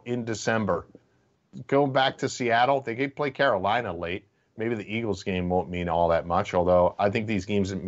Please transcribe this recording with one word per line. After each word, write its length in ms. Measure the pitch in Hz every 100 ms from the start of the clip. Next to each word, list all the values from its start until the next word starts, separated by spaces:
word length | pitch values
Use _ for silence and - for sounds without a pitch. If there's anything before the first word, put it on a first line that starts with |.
| -
in 180 | 123
December. 600 | 113 107 - 113 101 - - - _ _ _ _ _ 135 131
Going 240 | 139 143
back 280 | 135 131 -
to 100 | 131
Seattle, 500 | - 120 113 123 139
they 160 | 117 113
could 180 | 139
play 180 | - 147
Carolina 640 | 135 139 104 98 117 113
late. 320 | 85 85 95 - _ _ -
Maybe 200 | 110 117
the 120 | 87
Eagles 360 | 110 113 95
game 260 | - 92 90
won't 200 | 90 87
mean 200 | 90 87
all 180 | 82 85
that 160 | 82 78
much, 280 | 87 104
although 420 | 92 87 90 90 -
I 120 | 104
think 180 | 101 107
these 160 | 107
games, 300 | 92 104 95 95